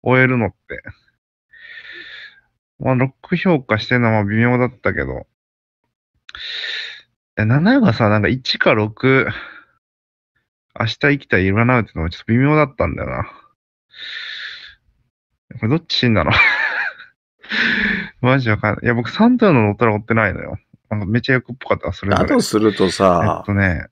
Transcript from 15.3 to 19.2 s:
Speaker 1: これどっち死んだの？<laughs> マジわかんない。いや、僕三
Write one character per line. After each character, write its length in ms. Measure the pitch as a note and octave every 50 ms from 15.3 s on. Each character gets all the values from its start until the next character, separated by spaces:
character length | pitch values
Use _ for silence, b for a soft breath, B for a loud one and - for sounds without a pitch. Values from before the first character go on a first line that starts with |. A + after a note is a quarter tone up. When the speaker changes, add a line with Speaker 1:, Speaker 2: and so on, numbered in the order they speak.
| _ _ _ _ - -
Speaker 1:
こ 40 | -
れ 40 |
ど 80 | A2 C#3+
っ 100 | E3+ -
ち 100 | _ -
死 140 | - - B2
ん 40 | A2
だ 100 | F#2+ D#2
の？ 80 | C#2 - B B B B B B B B B B B B B B B
<laughs> 1120 | B _ _ _ _ _ - - - - - - - - - - - - - - _ _
マ 180 | - B2 C3 C#3
ジ 100 | B2+ A2+
わ 80 | G#2+
か 140 | G2 - G#2+
ん 40 | -
な 60 | -
い。 40 | -
い 20 |
や、 60 | A#2 A#2+
僕 160 | A#2 A#2+ -
三 280 | - -